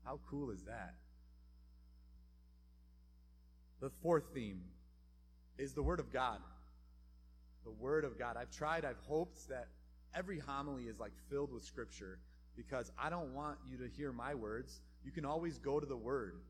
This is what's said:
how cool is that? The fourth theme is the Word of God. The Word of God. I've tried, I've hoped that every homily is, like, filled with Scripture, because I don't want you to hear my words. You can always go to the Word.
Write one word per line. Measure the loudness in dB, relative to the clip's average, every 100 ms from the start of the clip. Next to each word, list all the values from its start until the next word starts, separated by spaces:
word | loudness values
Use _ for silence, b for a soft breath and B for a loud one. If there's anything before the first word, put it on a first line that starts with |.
how | -4 -6 -2
cool | -2 0
is | -2
that? | -4 -6 -6 -8 -18 -20 -20 -20 -20 -20 -20 -20 -20 -20 -20 -20 -20 -20 -20 -20 -20 -20 -20 -20 -20 -20 -20 -20 -20 -20 -20 -6
The | -6
fourth | 0 8 8 8
theme | -4 -2 -4 -8 -14 -20 -20 -20 -20 -20 -20 -18 -4
is | -2
the | 4
Word | 4 4
of | 2
God. | 2 2 2 -8 -16 -20 -20 -20 -20 -20 -20 -20 -20 -20 -14
The | -12
Word | -4 4 6
of | 4 0
God. | -2 -2
I've | -4
tried, | 0 4 4
I've | 2 -2
hoped | 2 4 4 -4 -6
that | -6 -6 -12 -20 -20 -6
every | -4 -2 -2
homily | 0 0 0 0 -2
is, | -4
like, | -6 -8 0
filled | 2 2
with | -2
Scripture, | -6 -6 -6 -6 -10 -10 B B B
because | -12 -2 -2 -2 0
I | 0
don't | 0 -2
want | -2 -2 -4 -8
you | -6
to | -6
hear | -2 -2
my | 0 -2
words. | 0 0 -2 -4 -12 B B
You | -6
can | -2
always | 2 4 2 0
go | 4 4
to | 4
the | 0
Word. | 2 2 0 -6